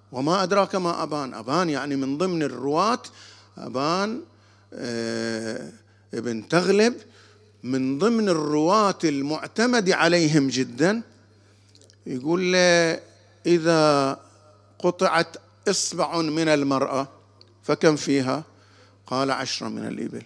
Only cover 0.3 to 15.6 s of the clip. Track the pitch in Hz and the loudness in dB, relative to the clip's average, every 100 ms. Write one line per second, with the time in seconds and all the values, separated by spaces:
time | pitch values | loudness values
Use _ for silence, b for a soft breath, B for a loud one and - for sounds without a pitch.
0.3 | 190 180 202 185 196 175 170 151 151 135 | 0 2 2 2 0 -2 -2 -4 -6 -8
1.3 | 107 113 160 180 139 143 139 135 143 185 | -10 -2 0 0 -2 -4 -4 -2 -2 -2
2.3 | 170 143 123 135 151 208 240 - B B | -2 -4 -4 -4 0 0 -2 -6 B B
3.3 | B B - 120 123 147 180 208 247 370 | B B -14 -10 -4 -2 -2 -2 -6 -12
4.3 | _ b b b - 123 117 113 113 113 | _ b b b -12 -8 -6 -6 -4 -4
5.3 | 113 113 117 135 - _ b b 120 117 | -6 -6 -10 -12 -18 _ b b -10 -6
6.3 | 113 104 165 180 196 226 - - b b | -8 -2 0 2 4 4 0 -10 b b
7.3 | b b _ 120 131 131 139 208 226 208 | b b _ -4 -2 -2 0 0 2 2
8.3 | 160 151 151 156 214 202 180 165 139 143 | 0 0 0 2 2 2 0 -2 -2 -4
9.3 | 156 151 - 240 247 185 170 165 175 156 | -6 -6 0 2 2 2 2 4 4 4
10.3 | 156 135 127 123 120 165 226 - - b | 4 4 0 -2 0 2 0 -6 -18 b
11.3 | b b b b b b _ - 127 143 | b b b b b b _ -10 -6 -2
12.3 | 175 180 185 180 170 165 160 - - _ | -2 0 4 6 4 4 -2 -8 -20 _
13.3 | _ 170 175 160 165 151 143 135 - - | _ 2 2 4 4 6 4 2 -2 -10
14.3 | - - - _ - 175 175 185 165 165 | -20 -20 -20 _ -4 -2 0 2 2 0
15.3 | - - _ | -6 -20 _